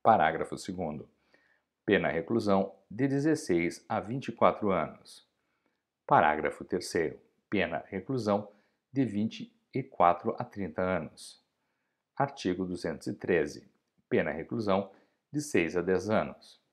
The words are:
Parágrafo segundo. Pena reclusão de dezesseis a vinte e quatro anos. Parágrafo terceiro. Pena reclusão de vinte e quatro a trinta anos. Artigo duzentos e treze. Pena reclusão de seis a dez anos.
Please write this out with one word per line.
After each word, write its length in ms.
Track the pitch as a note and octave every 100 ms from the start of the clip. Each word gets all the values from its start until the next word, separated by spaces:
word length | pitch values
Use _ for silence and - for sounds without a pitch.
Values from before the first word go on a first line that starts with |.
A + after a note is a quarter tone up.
Parágrafo 560 | A#2+ G#2+ D#2+ D#2+ - C#2
segundo. 500 | - F#2 E2 D2 - _ _ _ _ _ _ _ -
Pena 240 | F#2 D#2+
reclusão 640 | D#2+ - A#2 G#2 G2 G2 - _
de 180 | G2+ C#3
dezesseis 760 | C#3 D3 D3+ - E2+ E2+ - _
a 120 | A2
vinte 300 | F#2+ B2+ A#2+
e 20 |
quatro 400 | - G2 - G#2
anos. 540 | F2+ C#2 - - - _ _ _ _ _ _ _ _ -
Parágrafo 600 | C#3 D#2+ D2+ D2+ - -
terceiro. 540 | G2 - F2+ D#2 - _ _ _
Pena 340 | G#2 E2 E2 -
reclusão 600 | F#2+ F#2+ C3 G#2 G2+ G#2+ _ _ _ _
de 140 | C3 A#2+
vinte 480 | G2+ A2+ - - _ _
e 100 | C3
quatro 520 | C3+ - F2 F2 A2+ -
a 60 |
trinta 380 | - G#2 F2+ D#2
anos. 600 | F#2 F2+ D#2 - - - _ _ _ _ _ _ _ -
Artigo 500 | C#3 - G2 F2 F#2
duzentos 420 | F2+ F2 C#2+ -
e 60 |
treze. 560 | A2 - F2 D2 - - _ _ _ _
Pena 220 | A2+ D#2+
reclusão 580 | D2 D#2+ A#2+ G2+ F#2+ G2 - _ _ _
de 100 | D3
seis 340 | D3 G2 E2 F2
a 60 |
dez 280 | F2 F#2 G2
anos. 520 | G#2+ C#2+ C2 - - _